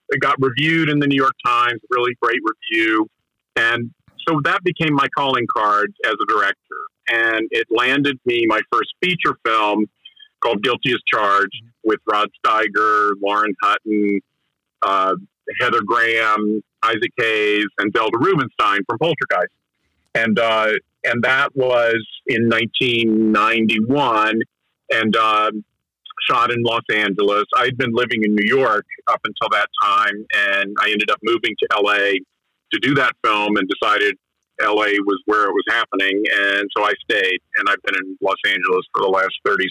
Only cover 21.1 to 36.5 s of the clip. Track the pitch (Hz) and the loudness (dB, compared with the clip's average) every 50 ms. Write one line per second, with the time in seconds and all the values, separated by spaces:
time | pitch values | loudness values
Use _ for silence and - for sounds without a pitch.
21.1 | 120 120 117 123 127 135 143 143 - 139 127 127 123 120 120 117 113 113 107 - | -2 0 0 0 2 2 0 0 0 0 0 2 4 4 4 2 0 0 -4 -8
22.1 | - - - - 131 113 117 117 113 113 113 110 - - 131 123 117 117 117 113 | -16 -12 -6 -4 -2 0 2 2 2 0 -2 -2 -4 -2 -2 0 0 0 0 2
23.1 | 110 110 110 110 107 113 110 110 117 117 113 107 107 110 110 117 135 147 143 123 | 2 2 2 2 2 2 2 2 2 2 0 0 0 0 0 0 0 0 2 2
24.1 | 113 110 107 110 110 113 110 - _ _ _ _ _ _ _ - 131 113 113 110 | 2 2 2 2 0 -2 -4 -6 _ _ _ _ _ _ _ -4 -2 -2 0 0
25.1 | 104 113 110 110 107 107 107 107 107 107 107 - _ _ _ _ _ _ _ - | 2 2 2 4 2 2 2 0 -2 -6 -12 -14 _ _ _ _ _ _ _ -20
26.1 | - - - - 139 123 117 117 120 120 117 117 113 117 110 - 113 107 107 101 | -12 -8 -4 -2 0 2 2 0 0 0 0 0 -2 -2 -2 -2 -2 0 0 0
27.1 | 95 95 104 101 101 104 - - - 127 123 120 123 120 131 120 113 117 123 113 | 0 0 2 2 2 0 0 0 0 0 0 0 0 -2 -2 -2 0 -2 0 0
28.1 | 120 113 107 107 107 104 104 107 135 135 135 117 101 101 - - - - - - | 0 0 0 2 2 2 2 2 2 4 4 2 2 0 -2 -6 -16 -10 -4 -4
29.1 | 113 - - 110 104 - 113 110 104 - 104 - - - 101 101 98 101 104 101 | -4 -4 -4 -8 -6 -6 -4 -2 0 0 0 -2 -2 -2 0 2 2 2 2 2
30.1 | 101 104 110 - - 107 104 101 98 98 98 98 104 104 101 104 107 104 110 104 | 0 -4 -6 -4 -2 -2 0 0 0 -2 -2 -4 -2 -2 0 0 0 0 0 0
31.1 | - - 107 110 117 113 117 117 104 - 101 95 104 104 101 101 104 101 101 101 | -2 -2 0 -2 -2 0 0 -4 -2 -2 -2 -2 0 0 2 2 2 2 2 0
32.1 | 98 92 90 _ _ _ _ _ _ _ _ _ - - 110 127 143 139 131 - | 0 -2 -4 _ _ _ _ _ _ _ _ _ -6 -2 0 0 0 2 0 0
33.1 | - - - 117 107 107 104 104 107 104 95 92 98 - - 110 107 104 - - | -2 -2 -2 0 0 0 0 0 0 0 0 -2 -4 -2 0 0 2 2 2 0
34.1 | 98 - _ _ _ _ _ _ _ - 110 107 104 107 107 104 101 104 98 101 | -2 -4 _ _ _ _ _ _ _ -4 -2 0 0 2 2 2 0 0 0 0
35.1 | 98 92 - - 104 104 104 98 87 - - - 113 117 113 - - 95 98 98 | -2 -2 0 0 0 2 2 2 0 -2 0 0 -2 -2 -2 -2 -2 -2 -2 0
36.1 | 95 101 107 104 - 101 101 98 | 0 -2 0 0 0 0 0 0